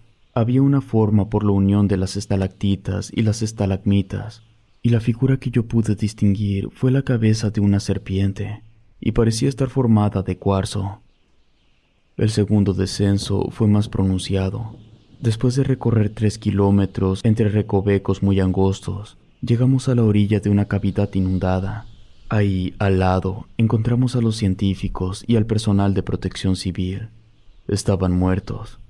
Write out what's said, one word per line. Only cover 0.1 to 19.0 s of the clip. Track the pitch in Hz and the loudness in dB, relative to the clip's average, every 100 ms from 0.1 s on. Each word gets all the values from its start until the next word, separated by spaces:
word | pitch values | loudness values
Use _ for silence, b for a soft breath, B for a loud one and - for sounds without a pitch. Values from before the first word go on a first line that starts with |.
| _ _ | _ _
había | 123 117 127 | -2 2 2
una | 139 139 | 4 2
forma | 135 113 107 104 98 | 0 2 4 2 2
por | 110 104 | 0 2
la | |
unión | 98 98 101 101 | 2 4 4 2
de | 95 | 0
las | 95 101 | -2 -6
estalactitas | - 98 95 - 101 95 - 95 - - | -4 -2 -2 -2 -2 -2 -4 -6 -6 -2
y | |
las | 110 110 | 0 0
estalagmitas, | 110 - 98 95 101 101 95 98 107 - _ _ _ _ | -4 -2 -2 -2 0 0 0 -6 -10 -14 _ _ _ _
y | 120 | 0
la | 117 | 0
figura | 113 113 131 135 | 0 0 0 0
que | 127 | 0
yo | 120 113 | -2 0
pude | 113 110 101 | 0 0 0
distinguir | 107 - 104 101 104 98 - | -2 0 0 0 -2 -2 -6
fue | - 131 | -2 0
la | 135 | 0
cabeza | 135 120 110 107 107 | 0 0 2 2 0
de | 104 | 0
una | 101 101 | 2 2
serpiente, | - 98 - 95 98 98 101 107 - _ _ - | 0 -4 -2 -2 -2 -4 -8 -10 -14 _ _ -6
y | - | -2
parecía | 110 113 113 139 | 2 2 2 -2
estar | 135 135 | -2 -2
formada | 135 120 110 104 101 | 0 4 4 4 0
de | 92 90 | -4 -2
cuarzo. | 98 98 92 101 98 98 _ _ _ _ _ _ _ _ _ _ _ - | 0 0 0 -4 -6 -10 _ _ _ _ _ _ _ _ _ _ _ -2
El | 107 | 0
segundo | 110 101 104 101 | 0 2 2 2
descenso | 95 95 - 101 101 - 98 90 | 0 -2 0 0 0 -2 -4 -4
fue | - 107 | 0 2
más | 104 104 | 2 0
pronunciado. | - 95 95 - 95 95 107 113 - - - _ - | -2 0 0 -2 -2 -2 -4 -10 -14 -20 -20 _ -6
Después | 117 110 127 127 | -4 0 0 0
de | |
recorrer | 131 131 117 110 104 | 0 0 0 2 0
tres | 110 107 - | 0 -2 0
kilómetros | 107 98 98 101 95 - 95 95 | -2 2 4 4 2 0 -2 0
entre | 113 110 104 | 0 2 2
recovecos | 104 - 101 101 98 98 95 | 0 0 0 2 0 0 0
muy | 98 98 | 2 2
angostos, | 92 95 95 98 - 95 | 2 2 0 0 -6 -10